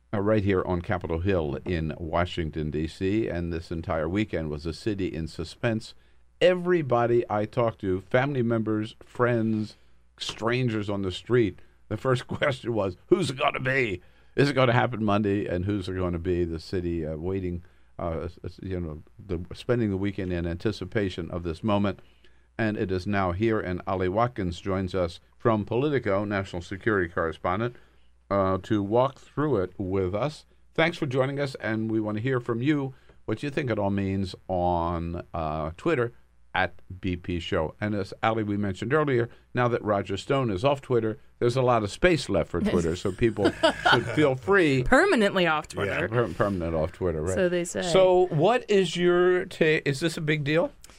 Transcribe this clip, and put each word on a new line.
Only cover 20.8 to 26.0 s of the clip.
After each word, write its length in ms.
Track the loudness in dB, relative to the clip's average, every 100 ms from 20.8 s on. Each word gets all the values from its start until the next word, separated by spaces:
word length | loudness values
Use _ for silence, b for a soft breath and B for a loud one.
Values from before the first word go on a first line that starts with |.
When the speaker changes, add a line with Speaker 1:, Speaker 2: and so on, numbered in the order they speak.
| -4 -2 -2 -4 -8
Speaker 1:
of 100 | -6
this 220 | -6 -4
moment. 360 | 0 2 0 -2 b b b b b -4
And 180 | -2 -2
it 140 | -2
is 160 | -2 0
now 240 | 0 0
here, 280 | 0 0 0
and 220 | -2 -4 -4
Ali 220 | -2 0
Watkins 500 | 2 0 -2 -4 -4
joins 320 | -4 -2 -2
us 260 | -2 -2 -4 _ _
from 260 | 0 2 0
Politico, 580 | -2 0 0